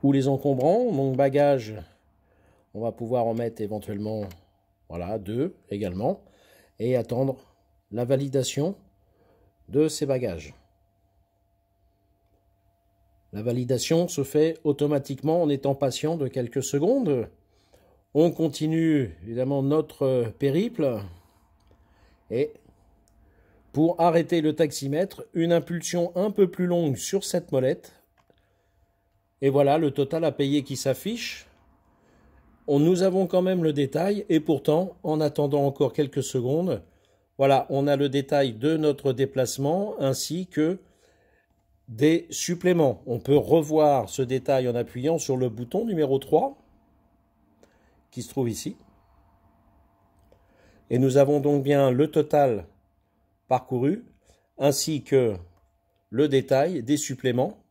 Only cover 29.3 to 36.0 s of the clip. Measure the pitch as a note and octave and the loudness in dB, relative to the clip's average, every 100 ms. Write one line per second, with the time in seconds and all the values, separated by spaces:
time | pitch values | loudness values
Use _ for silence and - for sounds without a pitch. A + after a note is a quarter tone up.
29.3 | _ C#3 C#3 C#3 D3+ D3+ C#3 C#3 E3 E3 | _ 2 4 4 4 0 0 -2 0 -2
30.3 | - C#3 D3 C3 C3+ C#3 B2+ F#3+ A#3 - | 0 0 0 -2 -6 -4 -4 -4 -8 -8
31.3 | - - _ _ _ _ _ _ _ _ | -12 -18 _ _ _ _ _ _ _ _
32.3 | _ _ _ - C#3+ D#3 F3+ F#3+ F#3 F#3 | _ _ _ 0 2 4 4 2 2 0
33.3 | F#3 F#3 F#3 D#3+ C#3+ C#3 D3 F#3 G#3 - | 2 2 2 0 0 -2 0 -2 -2 0
34.3 | D#3+ D3+ C#3 - D#3 F#3+ - - D#3 D3+ | 0 2 0 2 2 0 -6 -4 0 0
35.3 | D3 D3 D3 C#3+ C#3 C#3 - | 0 0 2 0 2 -2 0